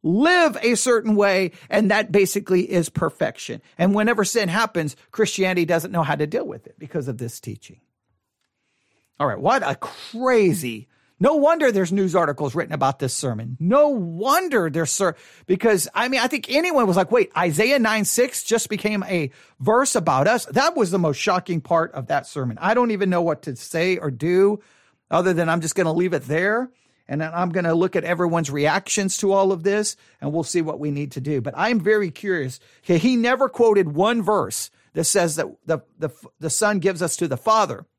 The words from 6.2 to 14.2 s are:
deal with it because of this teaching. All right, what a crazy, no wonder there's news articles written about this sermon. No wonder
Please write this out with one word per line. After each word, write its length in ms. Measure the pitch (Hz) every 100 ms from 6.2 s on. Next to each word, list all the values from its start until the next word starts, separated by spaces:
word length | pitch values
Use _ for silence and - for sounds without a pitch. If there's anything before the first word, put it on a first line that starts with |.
| 151
deal 200 | 214 269
with 200 | - -
it 100 | _
because 300 | 156 165 131
of 100 | 120
this 220 | 117 -
teaching. 400 | - 107 - - _ _ _ _ _ _ _ _ _ _ _ _ _ _
All 80 | 143
right, 140 | 104
what 280 | 170 254 160
a 60 |
crazy, 1120 | - - - - 226 254 240 190 160 127 113 - _ _ _
no 160 | 233
wonder 380 | 311 285 330 277
there's 180 | 202 175
news 240 | 196 185
articles 400 | 175 160 139 147
written 180 | 143 156
about 280 | 151 135 135
this 120 | 131
sermon. 440 | - 131 110 117 127
No 300 | 170 262 294
wonder 840 | 254 170 165